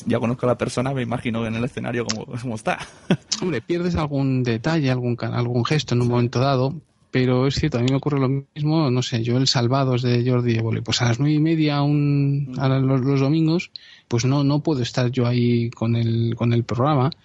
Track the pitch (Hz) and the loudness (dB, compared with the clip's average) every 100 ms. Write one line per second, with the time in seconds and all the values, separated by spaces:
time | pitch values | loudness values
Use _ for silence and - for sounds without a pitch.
0 | - 117 117 123 123 120 120 - 131 135 | -2 -2 0 -2 -2 0 -2 -2 -4 -4
1 | 117 120 120 113 113 113 123 - 120 120 | -4 -4 -4 -4 -4 -4 -4 -6 -6 -4
2 | 113 110 - 123 127 110 180 - - - | -4 -6 -8 -8 -8 -6 -6 -6 -8 -18
3 | - 180 - - 180 123 - 170 180 170 | -2 -2 0 -4 -2 -4 -4 -2 0 -2
4 | 151 139 135 131 123 113 127 165 135 127 | -2 0 0 0 0 0 0 0 0 0
5 | 123 117 117 117 120 123 117 151 - 123 | -2 -2 -2 -2 0 0 0 -2 0 0
6 | 120 120 120 123 139 131 135 160 - _ | 2 2 0 0 0 2 0 -4 -14 _
7 | _ 131 127 127 135 - 156 127 123 135 | _ 0 2 2 2 0 -2 0 0 0
8 | 147 143 131 139 139 151 151 160 147 123 | 0 0 0 -2 -6 -4 0 2 2 0
9 | 120 117 117 123 135 135 117 135 131 123 | -2 -2 0 0 2 2 2 2 2 0
10 | 127 120 123 123 120 113 113 110 113 - | 2 0 2 2 2 0 0 -4 -4 0
11 | 120 117 147 151 156 165 151 143 143 147 | 0 2 2 2 2 2 2 2 2 2
12 | 143 143 139 143 135 127 135 135 131 131 | 2 2 2 0 -4 -2 0 2 2 2
13 | 135 139 135 160 160 170 - - - - | 2 2 2 2 2 0 -4 -14 -20 -20
14 | _ 120 127 139 139 147 156 135 120 - | _ 0 2 2 2 2 0 -2 -2 0
15 | 123 123 120 123 120 120 117 - 113 117 | 0 0 0 2 2 2 0 -2 -2 0
16 | 113 113 117 117 117 117 113 107 139 143 | 0 0 -2 0 0 0 0 0 2 2
17 | 135 - | 0 -2